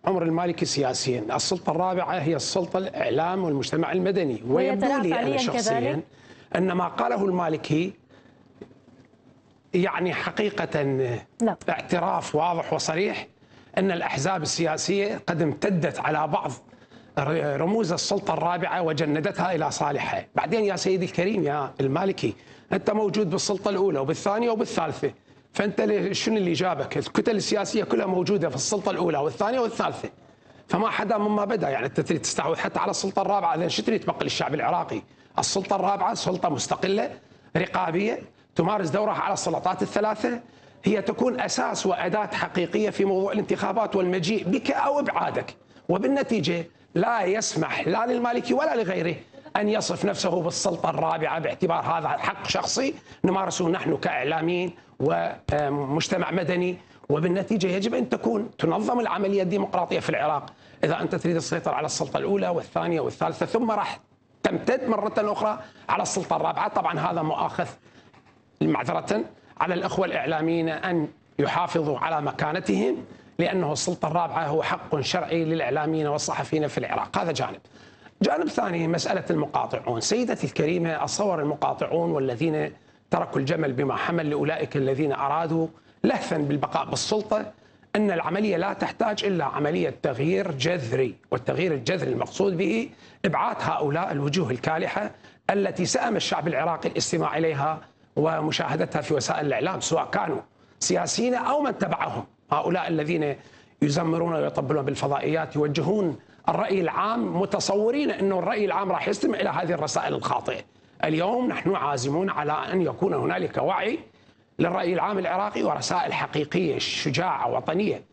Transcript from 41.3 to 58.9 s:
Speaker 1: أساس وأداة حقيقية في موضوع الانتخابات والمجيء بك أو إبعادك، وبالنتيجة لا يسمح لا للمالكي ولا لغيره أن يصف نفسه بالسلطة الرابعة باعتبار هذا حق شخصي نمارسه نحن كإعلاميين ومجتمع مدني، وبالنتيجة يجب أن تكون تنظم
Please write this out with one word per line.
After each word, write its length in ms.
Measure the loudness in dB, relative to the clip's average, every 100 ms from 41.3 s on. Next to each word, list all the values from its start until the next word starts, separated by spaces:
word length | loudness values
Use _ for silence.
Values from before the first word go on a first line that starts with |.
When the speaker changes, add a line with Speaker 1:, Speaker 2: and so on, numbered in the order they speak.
| 2
Speaker 1:
أساس 460 | -2 0 -2 0 0
وأداة 400 | 0 0 0 -2
حقيقية 640 | -2 -2 0 0 2 0
في 140 | 2
موضوع 280 | 2 2 2
الانتخابات 640 | 0 0 0 0 0 0 2
والمجيء 520 | 2 2 0 0 0
بك 220 | 0 0
أو 300 | 0 2 2
إبعادك، 540 | 0 0 0 -2 -6 -14 -20 -20 -2
وبالنتيجة 760 | 2 4 2 2 0 2 -2 -4 _ -6
لا 300 | 0 2 2
يسمح 640 | 2 0 0 -2 -2 -2 0
لا 180 | 0 0
للمالكي 480 | 0 0 0 2
ولا 220 | 2 4 2
لغيره 400 | 0 0 -2 -4 -10 -20 -4 0
أن 120 | 2
يصف 360 | 0 0 0
نفسه 380 | 0 0 0 0
بالسلطة 480 | 0 0 -2 0 0
الرابعة 480 | 2 0 0 -2 -2
باعتبار 420 | -4 0 0 2
هذا 280 | 2 0 0
حق 400 | 0 -2 -4 -2
شخصي 460 | -2 0 0 -2 -4 -16 0
نمارسه 440 | 2 4 0 0 0
نحن 280 | 2 0 0
كإعلاميين 760 | 0 0 0 0 0 0 -2 -6 -20 -2
ومجتمع 1300 | 0 2 -2 -4 -2 0 0 -2 -2 -2 0 -2 0
مدني، 460 | -2 0 0 0 -4 -12 -20 -2
وبالنتيجة 580 | 0 2 0 0 0 0
يجب 280 | 0 0
أن 140 | -2 -2
تكون 420 | 0 0 0 -4 -2
تنظم 420 | 0 2 0